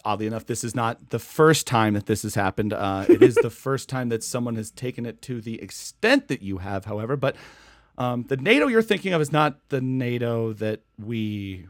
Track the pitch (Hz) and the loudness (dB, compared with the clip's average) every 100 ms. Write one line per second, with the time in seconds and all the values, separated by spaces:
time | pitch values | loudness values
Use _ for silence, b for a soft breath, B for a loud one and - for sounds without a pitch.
0 | 107 104 107 110 - 113 117 120 113 120 | -4 -2 -4 -6 -6 -6 -4 -2 -2 -4
1 | - 117 - - 156 151 - 117 107 104 | -6 -8 -2 6 6 6 4 4 4 2
2 | - 104 107 104 95 - 107 107 98 95 | 0 -2 -2 -2 0 0 -2 -2 -2 0
3 | 98 - 123 113 120 - 135 135 - 131 | 4 8 8 6 0 -4 -4 -4 -4 -4
4 | 120 113 - 123 120 113 107 - 127 - | -2 -4 -4 -4 -4 -4 -8 -8 -8 -8
5 | 117 - - 123 113 113 98 - - - | -10 -10 -10 -8 -8 -10 -12 -14 -16 -2
6 | 220 277 - 135 98 95 95 98 101 104 | 2 2 2 -6 -4 -6 -6 -6 -6 -6
7 | 113 139 131 b b b b b b - | -4 -2 -2 b b b b b b -6
8 | 123 123 117 131 143 277 294 226 220 196 | -4 -4 -4 -2 2 4 4 2 2 0
9 | 190 170 143 151 151 147 _ 135 131 131 | 0 0 2 2 2 -2 _ -4 -2 -2
10 | 123 120 117 117 113 107 107 107 _ - | -2 -2 -2 -2 -4 -2 -4 -4 _ -14
11 | 104 117 107 104 98 92 | -8 -4 -4 -4 -8 -10